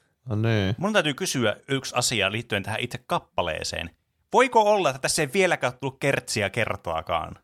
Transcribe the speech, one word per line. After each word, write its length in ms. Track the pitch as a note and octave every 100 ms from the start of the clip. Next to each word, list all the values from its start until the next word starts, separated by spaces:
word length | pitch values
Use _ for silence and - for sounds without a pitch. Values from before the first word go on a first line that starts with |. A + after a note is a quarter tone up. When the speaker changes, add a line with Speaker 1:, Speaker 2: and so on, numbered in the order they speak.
| _ _ -
Speaker 1:
No 100 | G#2+
niin. 400 | A2+ A2 G2 -
Speaker 2:
Mun 160 | F#3+
täytyy 200 | G#3 D3+
kysyä 420 | C3 F#3 C#3 A2 - -
yksi 280 | C3+ - B2
asia 360 | A#2+ A#2 F#2+
liittyen 320 | A2 - G2+
tähän 160 | F#2+ A2
itse 180 | A#2+ - -
kappaleeseen. 840 | F3 - - F2 D#2 E2+ E2 F2 _ _ _ - G#3
Voiko 260 | B3+ A#3
olla, 280 | G#3 G#3 D#3+
että 120 | C3
tässä 200 | D3+ -
ei 80 | D3
vieläkään 400 | F#3+ F3+ D3+ B2+ -
tullut 200 | C#3 -
kertsiä 500 | C#3+ C3+ - A2+ G2
kertaakaan? 840 | A#2+ G#2+ G2 - E2 D#2+ E2 E2 E2+